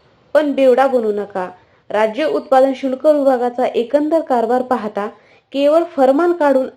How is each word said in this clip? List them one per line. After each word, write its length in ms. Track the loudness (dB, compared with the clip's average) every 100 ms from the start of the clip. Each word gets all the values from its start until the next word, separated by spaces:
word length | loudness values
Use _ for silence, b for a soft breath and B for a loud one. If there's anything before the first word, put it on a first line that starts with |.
| _ _ _
पण 180 | -2 0
बेवडा 360 | 2 4 4 2
बनू 240 | 0 -2
नका. 380 | -4 -6 -8 -8 -12 b b b
राज्य 360 | -2 -2 -2 -4
उत्पादन 480 | -4 0 2 2 0
शुल्क 300 | -6 -2 2
विभागाचा 600 | 2 2 0 -2 -4 -4
एकंदर 540 | -2 -2 -2 0 -2
कारभार 420 | 0 -2 0 -2
पाहता 480 | -2 -4 -4 -8 -10 -12 b b b
केवळ 320 | -2 2 2
फरमान 500 | 0 0 2 2 0
काढून 340 | 0 2 0 -2